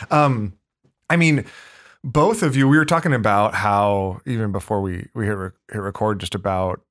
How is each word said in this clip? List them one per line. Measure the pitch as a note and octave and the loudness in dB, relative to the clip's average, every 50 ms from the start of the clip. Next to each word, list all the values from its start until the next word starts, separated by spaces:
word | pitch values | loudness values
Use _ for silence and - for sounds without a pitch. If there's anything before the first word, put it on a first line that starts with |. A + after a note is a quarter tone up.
| - - | -6 0
um, | - D3+ D3 C#3 B2+ A2+ G#2 G2 - _ _ _ _ _ _ _ _ _ _ - | 2 2 2 2 2 0 -4 -6 -8 _ _ _ _ _ _ _ _ _ _ -2
I | D#3+ | 0
mean, | E3+ E3+ D#3+ D3 C3+ - - - - - - - - - - _ _ - | 2 4 4 2 2 0 -6 -14 -20 -20 -20 -20 -20 -20 -20 _ _ -8
both | C3 A2+ D3+ D#3 G3+ A3+ A3+ | -2 0 2 2 2 2 2
of | - D3+ B2+ | 0 0 2
you, | C3+ C#3 C3+ | 4 4 6
we | C#3+ | 6
were | D#3 D#3 | 4 4
talking | D3+ E3+ E3 - E3+ C#3 | 4 2 0 2 0 0
about | A#2 G#2 A2 G2+ G2+ G#2 G#2+ - | 2 2 2 2 2 2 0 0
how | - G#2+ G#2 G2+ G2+ G2+ G#2 G2+ G2 F#2+ F#2+ F#2 - - | -2 0 0 2 2 2 2 2 0 -2 -4 -6 -8 -8
even | - B2 A2+ A2 G#2 | -6 -4 -4 -4 -4
before | G2+ G2 - - A2 G2+ | -4 -6 -6 -4 -4 -4
we, | G2 F#2+ F2+ F2+ - - - | -4 -4 -6 -8 -10 -10 -8
we | A#2 A2 | -6 -4
hit, | G#2 G#2 G2 | -4 -4 -4
re-, | F#2 F#2 - _ _ - | -6 -10 -12 _ _ -12
hit | - G#2+ | -10 -8
record, | F#2+ G2 G2 - A2 G#2+ G#2+ F#2+ | -8 -8 -6 -4 -2 -2 -2 -4
just | - - - | -6 -8 -8
about | G2 F#2+ G2+ F#2+ F#2 F#2+ F#2 F2+ - _ _ | -6 -4 -2 -2 -2 -2 -4 -6 -8 _ _